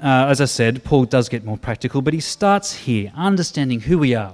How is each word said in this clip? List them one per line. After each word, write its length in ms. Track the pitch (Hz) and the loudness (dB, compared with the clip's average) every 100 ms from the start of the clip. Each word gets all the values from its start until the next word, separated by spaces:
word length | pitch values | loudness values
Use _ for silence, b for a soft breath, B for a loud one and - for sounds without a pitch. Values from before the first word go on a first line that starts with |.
uh, 240 | 143 131 139 | 2 4 4
as 120 | 135 | 2
I 60 | 139 | 2
said, 360 | - 117 127 | 2 0 0
Paul 220 | - 147 | 2 2
does 240 | 123 131 120 | 4 2 0
get 160 | 117 | -4
more 120 | 107 107 | -8 -8
practical, 420 | - 110 123 139 | -6 -6 -4 -2
but 140 | 135 | -2
he 60 | 160 | -2
starts 520 | - - 202 202 196 | -4 -2 2 2 -2
here, 400 | - - 113 98 | -8 -2 -2 -2
understanding 640 | 131 180 196 170 - 135 120 | -4 0 0 0 -2 -2 -2
who 180 | 110 175 | 0 2
we 160 | 143 | 2
are, 160 | 117 98 | 0 -4